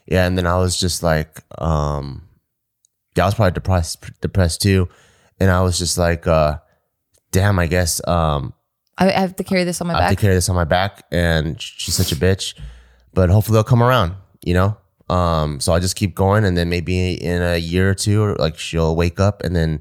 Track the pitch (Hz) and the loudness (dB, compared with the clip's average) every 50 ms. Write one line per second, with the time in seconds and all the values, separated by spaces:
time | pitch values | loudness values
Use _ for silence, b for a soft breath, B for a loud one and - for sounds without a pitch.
0 | b - - 92 90 90 92 92 90 85 87 92 92 90 87 - 98 87 - - | b -2 0 2 2 2 2 0 0 2 2 2 2 0 0 -2 -2 -4 -4 -2
1 | 85 85 80 78 78 - _ - - _ - - - 82 80 76 73 73 73 71 | 0 2 2 2 0 -4 _ -18 -20 _ -12 -6 -2 -2 0 0 0 -2 -4 -4
2 | 71 69 65 80 82 - _ _ _ _ _ _ _ _ _ _ _ _ _ _ | -6 -8 -12 -14 -16 -20 _ _ _ _ _ _ _ _ _ _ _ _ _ _
3 | _ _ _ 87 87 98 104 - 107 92 78 80 - - 92 90 85 - - - | _ _ _ 0 0 2 2 2 2 0 0 -2 -2 0 0 0 0 -2 -8 -12
4 | - - - _ - 80 - 98 90 82 - - - 101 95 95 90 - b b | -14 -20 -12 _ -8 -4 0 0 0 0 0 0 2 2 2 2 2 0 b b
5 | b b b b b b b _ 92 95 90 90 92 92 87 85 90 80 - 90 | b b b b b b b _ 2 2 4 4 2 0 0 -2 -4 -4 -2 0
6 | 87 85 87 80 - 90 82 80 78 76 76 78 - _ _ _ _ _ _ _ | 0 0 0 0 0 2 2 4 4 2 0 -4 -10 _ _ _ _ _ _ _
7 | _ _ _ _ _ _ - 95 95 104 101 90 87 76 85 90 90 80 - - | _ _ _ _ _ _ 0 0 2 2 2 2 0 2 0 0 0 0 -4 -4
8 | - 71 87 87 80 78 73 71 67 - - _ _ _ _ _ _ _ _ - | -2 -2 0 0 0 0 0 -2 -4 -8 -12 _ _ _ _ _ _ _ _ 0
9 | 185 190 - 190 190 180 185 - 190 - 190 185 180 175 175 - 175 175 170 165 | 0 0 2 0 -2 -2 -4 -8 -6 -4 -2 -2 -2 -2 -4 -6 -6 -4 -2 0
10 | - 180 - - 107 101 92 90 85 - 90 90 87 71 90 90 95 104 - - | 0 0 0 0 2 2 2 2 2 0 0 0 0 2 2 0 0 -2 -4 -10
11 | - _ - 87 85 85 82 80 78 80 - - - - - - - - - - | -12 _ -2 0 0 2 0 0 0 -2 -6 -8 -12 -16 -14 -12 -8 -6 -2 -2
12 | 92 - - 69 87 92 95 - - - - B B B B B B B B B | -2 -2 -2 0 0 0 0 0 -4 -10 -12 B B B B B B B B B
13 | B B _ 92 92 87 95 110 104 - 110 110 107 - 131 117 120 123 127 120 | B B _ 2 4 4 4 4 2 4 2 2 4 4 2 4 4 4 2 2
14 | 92 80 95 98 - _ _ _ - - 87 90 95 101 107 - _ _ _ _ | 0 -2 -4 -10 -16 _ _ _ -4 -2 0 2 2 0 0 -4 _ _ _ _
15 | _ - 87 90 90 85 82 80 76 76 73 67 - - 82 87 90 92 - - | _ -2 0 0 2 2 2 0 0 -2 -4 -4 -2 0 0 0 0 -2 -2 -2
16 | 107 92 80 - 95 95 101 107 107 95 90 87 85 85 87 90 78 85 90 92 | -4 -4 -2 0 0 2 2 2 2 2 0 0 0 0 -2 -4 -2 -2 -2 -2
17 | 92 92 90 - - 82 87 87 90 87 87 85 85 82 85 92 95 98 95 - | 0 -2 -2 -4 -4 -4 -2 0 0 0 0 -2 -2 -2 0 0 2 2 0 0
18 | - 107 101 107 107 104 - - 71 80 78 - - - - 82 82 80 80 82 | 0 0 0 0 0 0 0 0 -2 -2 -2 -6 -10 -6 -2 0 0 0 2 0
19 | 85 87 - - 95 101 101 - - 82 90 85 80 80 78 73 | 0 -2 0 0 0 0 0 -2 -6 -4 -2 0 0 -2 -2 -4